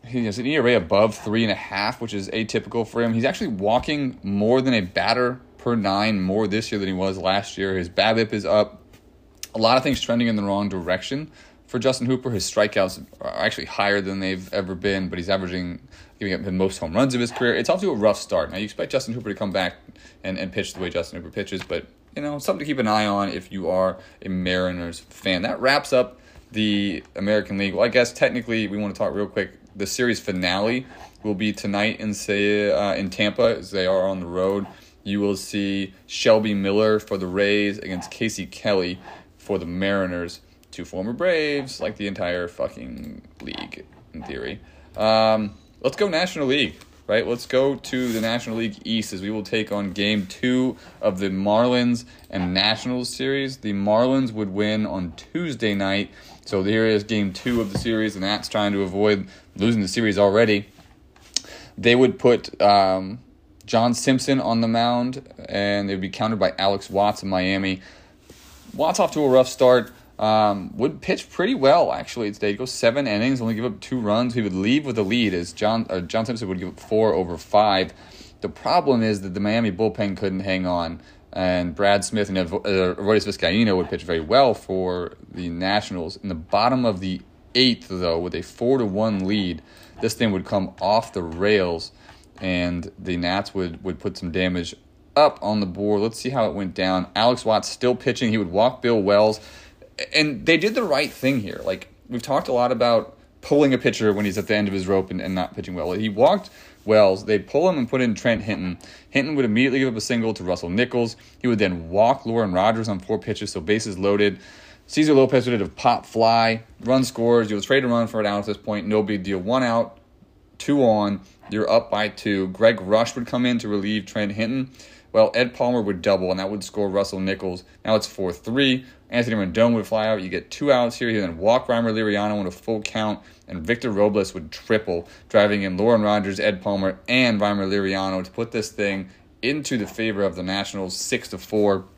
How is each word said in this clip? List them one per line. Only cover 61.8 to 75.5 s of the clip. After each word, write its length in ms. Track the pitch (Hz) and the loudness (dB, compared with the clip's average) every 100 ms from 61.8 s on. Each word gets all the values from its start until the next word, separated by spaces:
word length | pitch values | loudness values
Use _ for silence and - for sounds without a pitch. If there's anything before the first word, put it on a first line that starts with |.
| 117 120 | 4 6
would 220 | 127 - | 6 6
put, 420 | 127 113 - - | 4 4 0 2
um, 580 | 101 101 95 95 95 120 - _ _ - - | 6 6 4 2 -2 -10 -16 _ _ -20 0
John 280 | 113 120 | 2 2
Simpson 480 | 117 - 131 135 135 | 2 2 2 2 0
on 180 | 107 117 | 0 0
the 80 | 113 | 2
mound, 540 | 117 120 120 123 131 - - - | 2 2 0 -2 -6 -14 -18 -8
and 400 | 101 101 101 101 | -2 0 0 -2
they 60 | |
would 80 | 98 | -4
be 80 | 92 | -6
countered 300 | - 110 110 | -4 -2 2
by 140 | 92 - | 0 2
Alex 320 | 98 98 - | 0 0 -2
Watts 340 | 98 104 104 | 0 0 0
in 60 | 98 | -2
Miami. 520 | 92 92 95 95 95 - - - _ _ - - - - | 0 0 0 -2 -4 -10 -20 -20 _ _ -20 -20 -20 -16
Watts 260 | - 156 185 | -2 0 2
off 140 | 170 | 0
to 100 | 156 | 2
a 60 | 143 | 6
rough 180 | 127 127 | 6 6
start. 440 | - 127 127 113 - - - | 4 6 6 4 -12 -20 -2
Um, 560 | 107 110 107 101 85 - | 2 4 4 2 -6 -2
would 240 | 139 147 | -2 -2
pitch 280 | - 220 - | -4 -4 -4
pretty 260 | - 190 254 | -4 -2 4
well, 380 | 135 165 117 | 6 6 4
actually, 380 | 64 - - 104 | 0 -6 -6 -6
today. 180 | 104 104 | -2 -2
He'd 80 | 101 | -2
go 80 | 127 | -6
seven 420 | - 117 127 135 | 2 2 2 0
innings, 320 | 104 123 131 | 0 0 0
only 160 | 113 110 | -2 -2
give 100 | 120 | -4
up 140 | 101 | -6
two 200 | - 127 | -6 -4
runs. 340 | 107 107 123 | 0 0 2
He 80 | 120 | 0
would 120 | 101 | -2
leave 320 | 92 101 139 147 | 0 2 2 0
with 120 | 113 | -2
a 60 | |
lead, 300 | 95 120 110 | 0 2 2
as 200 | 90 85 | 0 -4